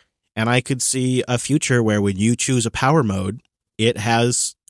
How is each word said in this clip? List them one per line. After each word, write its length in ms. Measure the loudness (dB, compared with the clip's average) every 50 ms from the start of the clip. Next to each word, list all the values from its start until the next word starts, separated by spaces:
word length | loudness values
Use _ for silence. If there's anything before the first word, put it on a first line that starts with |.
| _ _ _ _ _ _ _
And 140 | -4 -2 0
I 100 | 0 0
could 220 | 0 -2 -4 -4
see 420 | -2 -2 -2 -2 0 0 0 0 0 0
a 80 | -2
future 440 | -2 0 0 -2 0 0 2 2 2
where 200 | 2 2 2 2
when 160 | 2 0 0
you 180 | 2 0 0 0
choose 300 | 0 0 0 0 0 0
a 60 | -2
power 320 | -2 0 0 2 2 2 2
mode, 380 | 0 -2 -2 -4 -6 -8 -8 -12 _ _ _ _ _ _
it 200 | 0 0 0 0
has 580 | 0 0 0 0 2 2 0 0 -2 -4 -6 -8 _ _